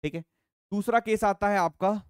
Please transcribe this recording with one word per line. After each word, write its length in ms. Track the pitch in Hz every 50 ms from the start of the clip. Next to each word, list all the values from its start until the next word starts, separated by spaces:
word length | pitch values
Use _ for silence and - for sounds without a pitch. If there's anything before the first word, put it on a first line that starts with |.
| -
ठीक 100 | 151 151
है। 60 | 165 165 _ _ _ _ _ _ _ _ _ -
दूसरा 280 | 202 202 - 226 233
केस 240 | 233 220 220 214 -
आता 240 | 208 196 - - 202
है 100 | 208 196
आपका 420 | 180 165 156 _ - 190 214 214 - -